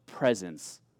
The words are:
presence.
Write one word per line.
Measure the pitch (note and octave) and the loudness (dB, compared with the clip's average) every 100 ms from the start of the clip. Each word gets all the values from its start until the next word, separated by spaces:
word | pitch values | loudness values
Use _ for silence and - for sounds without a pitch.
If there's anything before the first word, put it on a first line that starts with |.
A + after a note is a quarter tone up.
presence. | - - C3 A2 F2+ D2+ - - _ _ | -18 2 4 4 -2 -10 -14 -16 _ _